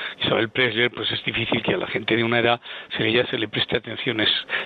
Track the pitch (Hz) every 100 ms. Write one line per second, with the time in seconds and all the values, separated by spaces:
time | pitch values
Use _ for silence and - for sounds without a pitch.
0 | - - - 107 113 - 123 107 120 117
1 | 107 113 - 107 113 117 - 92 - 123
2 | 113 110 113 120 117 120 - - - -
3 | 110 120 120 123 107 127 - 123 117 110
4 | 127 110 104 - - -